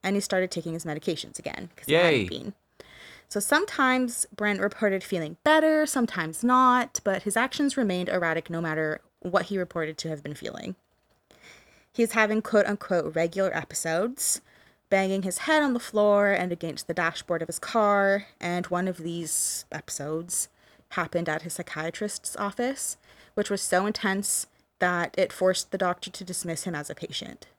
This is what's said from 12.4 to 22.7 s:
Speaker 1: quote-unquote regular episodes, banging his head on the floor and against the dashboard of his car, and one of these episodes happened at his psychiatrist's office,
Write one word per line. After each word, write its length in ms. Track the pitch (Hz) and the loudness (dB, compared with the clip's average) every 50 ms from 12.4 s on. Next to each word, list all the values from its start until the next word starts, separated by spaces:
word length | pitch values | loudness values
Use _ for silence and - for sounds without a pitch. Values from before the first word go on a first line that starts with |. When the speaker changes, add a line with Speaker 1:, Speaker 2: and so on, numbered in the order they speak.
Speaker 1:
quote-unquote 720 | 220 - - 208 202 - 202 202 - - 190 175 156 156 156 | -2 4 4 4 4 4 0 -4 -2 0 0 0 0 0 0
regular 400 | 165 165 165 165 190 196 185 - | 0 0 0 0 0 -2 0 -2
episodes, 840 | 160 143 _ - - - 165 160 170 196 240 254 - - - - - _ _ _ _ _ _ _ _ _ _ | -4 -8 _ -8 -6 -2 0 0 0 0 -2 -2 -2 -2 -2 -2 -2 _ _ _ _ _ _ _ _ _ _
banging 340 | 196 190 196 190 190 196 | 2 2 2 2 0 0
his 160 | 185 190 180 - | -2 -2 -4 -4
head 240 | - 294 311 311 | 0 2 4 4
on 120 | 302 277 247 | 4 4 0
the 60 | 240 | 0
floor 500 | - - - 214 208 208 202 202 202 202 | -4 -2 2 4 4 6 6 6 6 4
and 200 | 202 - 180 180 | 4 2 0 -2
against 360 | 170 170 - 165 147 - - | -4 -4 -4 -8 -8 -8 -6
the 80 | - 165 | -6 -2
dashboard 480 | 180 170 165 165 - - - 175 165 | 0 0 -2 -2 -4 -4 -4 -2 -2
of 60 | 165 - | -2 -6
his 100 | 165 - | -8 -8
car, 680 | - - - 233 214 208 202 202 196 196 196 202 202 - _ _ | -8 -2 2 2 4 6 4 4 4 4 2 2 -2 -8 _ _
and 260 | - 175 175 180 180 - | -6 -4 -4 -4 -2 -2
one 200 | 175 175 185 185 | -2 -2 0 -2
of 80 | 180 165 | -4 -4
these 680 | 160 170 170 170 170 151 - - - - - - - _ | -6 -6 -6 -6 -4 -4 -2 -2 -2 -2 -4 -6 -8 _
episodes 800 | - 151 - - - - 139 151 156 160 170 175 - - - - _ _ _ _ _ _ _ _ | -12 -12 -10 -10 -10 -8 -6 -4 -4 -4 -6 -4 -4 -4 -4 -6 _ _ _ _ _ _ _ _
happened 380 | - - 165 - - 170 175 160 | -4 -4 -4 -2 -2 -2 0 0
at 140 | 151 156 | -2 -4
his 120 | - 170 - | -4 -8 -8
psychiatrist's 800 | - 175 - - 151 156 165 - - 214 208 - - _ - - | -8 -8 -8 -6 -6 -6 -6 -4 -4 -6 -6 -6 -6 _ -10 -6
office, 600 | - 202 202 196 - 240 254 | -4 -4 -4 -2 -2 -2 -2